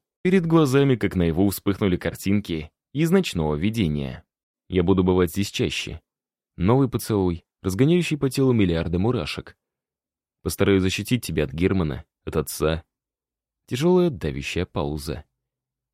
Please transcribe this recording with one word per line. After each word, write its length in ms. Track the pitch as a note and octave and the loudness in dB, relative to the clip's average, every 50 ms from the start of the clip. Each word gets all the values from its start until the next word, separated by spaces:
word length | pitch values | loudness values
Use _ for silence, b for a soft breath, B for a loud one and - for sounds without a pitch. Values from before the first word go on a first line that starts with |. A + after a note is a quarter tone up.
| _ _ _ _ - | _ _ _ _ -2
Перед 240 | F3+ F#3 G3 E3+ | 2 2 2 2
глазами, 500 | E3 E3 E3 D#3 C3 B2+ C#3 C#3 C#3 B2+ | 4 4 4 4 4 4 4 4 4 2
как 180 | G#2 - F#2 - | 2 0 -2 0
наяву, 340 | F#2 F2 E2 D#2 E2+ G2 G2+ | 2 0 2 2 2 2 2
вспыхнули 460 | F#2 - - G2+ F#2+ - A2 F#2+ F2+ | 0 -2 -2 -2 -2 0 0 0 0
картинки 760 | E2+ - E2+ D#2 - - F#2+ G2+ G#2 G2 - E2+ D#2+ D2+ - _ _ _ _ - | 0 -2 -4 -6 -6 -4 -2 -2 -2 -2 -4 -6 -6 -8 -10 _ _ _ _ -4
из 180 | C#3 E3 E3 | -2 0 2
ночного 440 | F3+ G3 F3 - - E2+ D#2 D2+ D2+ | 2 2 0 0 -2 -2 -2 -2 -2
видения. 680 | D2 F2 G#2+ A2+ A#2 F#2+ D#2 D2 D2 C#2 C2 - - - _ _ _ _ _ _ _ _ - | 0 -2 -2 0 0 0 0 0 -2 -6 -8 -10 -14 -18 _ _ _ _ _ _ _ _ -4
Я 140 | F#2 F#2 E2+ | 0 0 2
буду 220 | F2+ G2 F#2 F2+ | 4 4 4 4
бывать 260 | F#2 F2+ F#2 F2+ F2 | 4 4 4 2 2
здесь 200 | - G2+ G2+ - | 0 -4 -4 -4
чаще. 500 | - - A#2 D2+ - - - - - - _ _ _ _ _ _ _ _ _ _ _ | -4 -4 -4 -4 -4 -6 -8 -10 -12 -16 _ _ _ _ _ _ _ _ _ _ _
Новый 320 | - E2+ G2+ B2 C3+ C#3 A#2+ | -2 2 2 4 4 2 0
поцелуй, 560 | - A2+ - - A2+ G2+ F#2+ F2+ E2+ E2 _ _ _ _ - | -2 -4 -4 -2 0 2 2 0 -2 -4 _ _ _ _ -8
разгоняющий 540 | G2 F#2 G2+ C3+ D3+ F3 F3+ D#3+ - D#3 | -4 0 2 2 4 4 2 2 0 -2
по 140 | C#3+ C#3 C3+ | -2 -2 -2
телу 220 | - C#3 C3+ C3 B2 | 0 0 2 2 4
миллиарды 460 | A2+ G2 F2 E2 E2 D#2 E2 E2+ F2 | 4 2 2 2 0 -2 -2 -2 0
мурашек. 580 | F#2+ A#2 B2+ G#2+ D2 - - - - - - _ _ _ _ _ _ _ _ _ _ _ _ _ _ _ _ _ - | 0 0 0 -2 -4 -6 -8 -10 -12 -14 -16 _ _ _ _ _ _ _ _ _ _ _ _ _ _ _ _ _ -8
«Постараюсь 400 | F#2 - - G2 G2+ G2 F#2+ F#2 | -6 -2 0 2 4 4 4 4
защитить 420 | F#2+ - - G#2 - B2+ A#2 - | 2 0 -2 -2 -2 -2 -2 -2
тебя 200 | - E2 D#2+ D2+ | -2 -2 -2 -2
от 80 | C2+ C#2 | -2 -2
Германа, 520 | D#2 F2+ F#2+ G2 F#2+ E2+ D2 C2 - - _ _ _ - | 0 0 2 2 2 0 -2 -4 -8 -12 _ _ _ -10
от 120 | - D#2+ | -6 -4
отца». 480 | D#2+ C#2+ - - - D#2+ D#2 D#2+ D#2+ - _ _ _ _ _ _ _ _ _ _ _ _ _ _ _ _ | -4 -4 -4 -4 -2 0 0 0 -2 -6 _ _ _ _ _ _ _ _ _ _ _ _ _ _ _ _
Тяжёлая, 440 | - A#2 B2 D3+ F3+ F3+ F3+ F3+ F3 | -10 -6 -2 2 2 4 4 2 2
давящая 560 | C3 E2 - D#2 C2 C#2+ C#2 - - E2+ F2+ | -2 -2 -6 -6 -4 -4 -6 -6 -4 -4 -4
пауза. 580 | - - G2 D2+ C#2+ D2+ D#2 D2 D#2+ C#2 D#2+ - _ _ _ _ _ _ _ _ _ _ _ _ _ | -4 -4 -4 -4 -4 -4 -6 -6 -8 -8 -8 -10 _ _ _ _ _ _ _ _ _ _ _ _ _